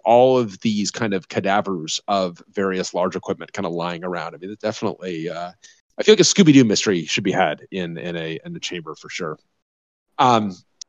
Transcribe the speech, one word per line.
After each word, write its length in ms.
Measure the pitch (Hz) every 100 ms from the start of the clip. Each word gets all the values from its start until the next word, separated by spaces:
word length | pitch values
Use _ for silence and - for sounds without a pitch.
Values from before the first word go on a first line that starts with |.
all 340 | - 120 131 127
of 220 | 113 92
these 320 | 117 104 98
kind 220 | - 113
of 160 | 95 -
cadavers 720 | 127 98 101 98 92 78 - -
of 340 | 101 92 85 -
various 440 | - 98 92 90
large 220 | 90 90 90
equipment 380 | - 95 82
kind 120 | - 95
of 60 |
lying 320 | 85 85 87
around. 320 | 90 87 80 82
I 40 |
mean, 120 | 92
it 80 | 107
definitely, 680 | 110 113 107 - 92 82 82
uh, 220 | 82 87 - - _ _ -
I 60 |
feel 80 | -
like 80 | 214
a 40 |
Scooby-Doo 420 | 165 - 165 139 117
mystery 400 | 101 - 90 78
should 180 | -
be 80 | 98
had 360 | 87 85 73 -
in, 260 | 95 87 82
in 200 | 87 85
a, 200 | 80 80
in 80 | 87
the 80 | 85
chamber 360 | - 87 80 76
for 120 | 76
sure. 320 | - 82 76 _ _ _ _ _ _ _ -
Um, 360 | 131 117 104 90 _ _